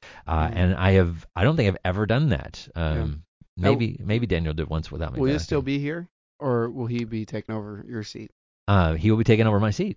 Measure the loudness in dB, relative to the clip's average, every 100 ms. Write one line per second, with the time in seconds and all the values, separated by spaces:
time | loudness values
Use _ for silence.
0 | -20 -14 -4 0 0 2 2 2 4 6
1 | 4 0 -10 0 2 2 2 0 -2 0
2 | 0 2 2 0 -4 -14 -12 -4 -2 0
3 | -2 -6 -12 _ -18 -2 2 2 0 -4
4 | -2 -2 0 0 -2 -2 -2 -4 -6 -6
5 | -6 -2 0 0 -2 -2 -2 -4 -4 -8
6 | -10 _ _ -10 -4 -2 -2 -4 -6 -4
7 | -4 -6 -6 -8 -8 -8 -8 -12 -12 -10
8 | -10 -12 -16 _ _ _ 0 4 4 2
9 | 4 4 6 6 6 4 2 0 -4